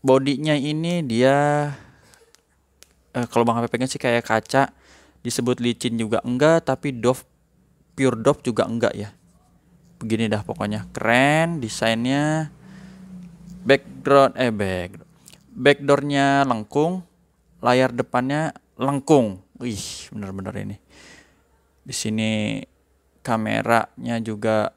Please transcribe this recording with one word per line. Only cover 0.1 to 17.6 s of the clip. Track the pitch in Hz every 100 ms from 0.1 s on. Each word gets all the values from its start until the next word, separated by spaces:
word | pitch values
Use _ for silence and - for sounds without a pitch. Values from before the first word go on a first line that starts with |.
| 131 135 135 156 147
ini | 143 151 165 175 143
dia, | 113 127 139 147 147 147 139 - _ _ _ _ _ _ _ _ _ - _ _
eh, | 123 120
kalau | 120 117
Bang | 117
H | 120
P | 127
pengen | 131
sih | -
kayak | 127 117 -
kaca. | 110 - 131 135 _ _ - _ _
Disebut | 120 - 123 123
licin | 120 117 127 113
juga | 110 110
enggak, | - 123 147 165 -
tapi | 131 147 123
doff, | 117 127 - _ _ _ _ _ _
pure | - 131 113
doff | 117 147
juga | - 110
enggak | 107 117 113 -
ya. | 104 - _ _ _ _ _ _ _ _
Begini | 113 110 113
dah | 104 101
pokoknya. | - 104 107 110 -
Keren | 110 120 135 156 165 165
desainnya. | 113 - 113 113 123 139 151 156 156 - - - - - - - - - - - 117
Background, | 135 - 131 135 139 139 -
eh, | 127
back-, | 107 98 92 90 82 - _ - - _
backdoornya | - 127 139 143 143 143 143 139 139 139
lengkung, | 117 104 143 160 185 170 _ _ _ _
layar | _